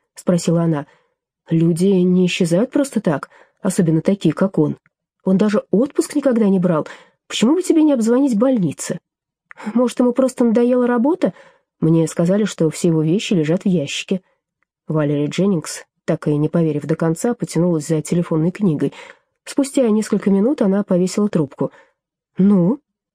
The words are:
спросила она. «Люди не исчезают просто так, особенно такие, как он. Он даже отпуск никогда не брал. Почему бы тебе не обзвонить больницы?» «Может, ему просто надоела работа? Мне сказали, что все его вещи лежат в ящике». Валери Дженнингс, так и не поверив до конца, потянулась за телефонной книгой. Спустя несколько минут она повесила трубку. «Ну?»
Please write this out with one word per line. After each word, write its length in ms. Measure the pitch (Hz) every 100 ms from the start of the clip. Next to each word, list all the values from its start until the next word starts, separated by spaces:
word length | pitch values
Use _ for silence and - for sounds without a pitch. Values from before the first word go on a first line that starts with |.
| _ -
спросила 480 | - 175 - 170
она. 240 | 165 151 - _ _ _ _ _ -
«Люди 360 | 165 165 165 190
не 400 | 190 180 180 180
исчезают 460 | - 170 175 254
просто 300 | 294 277 220
так, 280 | 185 139 - - _ _
особенно 400 | - - 165 160
такие, 320 | 175 202 170
как 240 | 147 190 170
он. 200 | 147 143 _ _ _ _
Он 140 | - 190
даже 260 | 208 208 -
отпуск 460 | 185 285 - 302 294
никогда 340 | 285 226 208
не 100 | 190
брал. 280 | 175 156 - - - _ -
Почему 260 | - 220
бы 80 | 349
тебе 220 | 359 330
не 100 | 302
обзвонить 440 | 269 220 247 285 208
больницы?» 640 | 262 254 165 - - 170 _ _ _ _ _ - 214
«Может, 260 | 233 247 -
ему 140 | 247
просто 300 | 240 262 -
надоела 440 | 240 220 240 247 240
работа? 460 | 240 262 359 220 - - _ _ -
Мне 280 | 160 165 160
сказали, 380 | - 170 202 208
что 240 | - 160
все 200 | - 175
его 120 | 160
вещи 320 | 156 190 -
лежат 300 | 190 151 180
в 40 | 202
ящике». 540 | 175 139 - - 185 _ _ _ _ _ _ -
Валери 400 | 156 147 143 147
Дженнингс, 580 | 156 196 175 - - - _ -
так 220 | 156 -
и 80 | 147
не 140 | 151
поверив 360 | 170 160 147 143
до 100 | 160
конца, 380 | 165 165 240
потянулась 540 | 240 170 165 180 160 147
за 140 | 156
телефонной 500 | - 175 170 160 165
книгой. 420 | 180 202 143 139 - - - _ _
Спустя 440 | - - 269 - 240
несколько 400 | 214 214 202 208
минут 320 | 196 226 302
она 220 | 202 196
повесила 460 | 202 180 185 - 208
трубку. 420 | 180 139 - - - _ _ _ _ _ -
«Ну?» 420 | 196 202 170 285 _ _ _